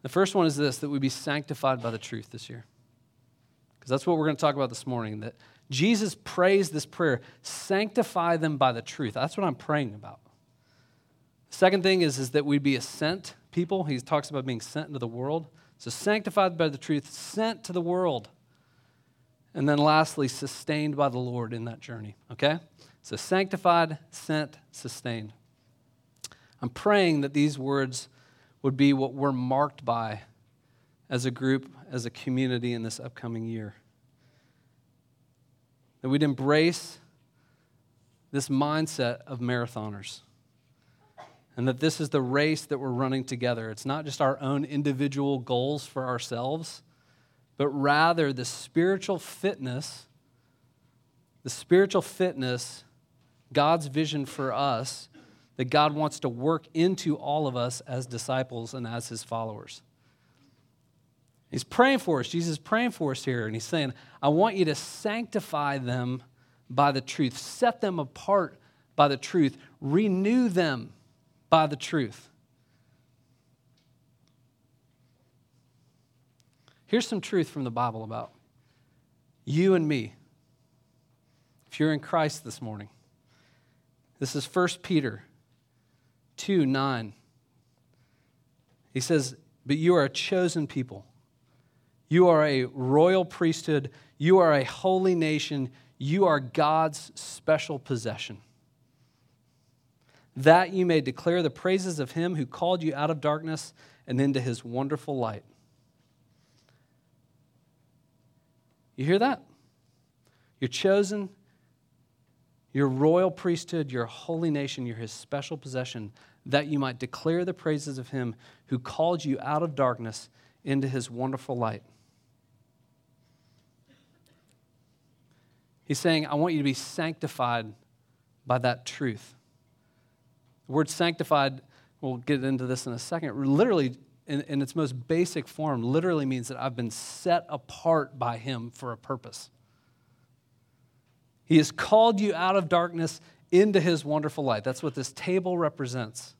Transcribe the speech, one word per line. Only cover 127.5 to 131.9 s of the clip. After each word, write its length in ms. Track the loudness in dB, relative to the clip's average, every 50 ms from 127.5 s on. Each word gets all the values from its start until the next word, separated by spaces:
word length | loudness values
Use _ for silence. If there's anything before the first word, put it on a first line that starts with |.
| 0 -2 -4 -6 -14 _ _ _ _ _ _ _ _ _ _ _ _ _ _
by 120 | 0 0 2
that 260 | 2 0 0 0 -6
truth." 480 | -14 -8 -4 -4 -4 -4 -6 -12 -20 -20 _ _ _ _ _ _ _ _ _ _ _ _ _ _ _ _ _ _ _ _ _ _ _ _ _ _
The 60 | -2
word 160 | 0 0 0 0
sanctified, 760 | 0 0 0 0 0 -2 0 2 2 4 4 2 -2 -6 -16 _ _ _ _ _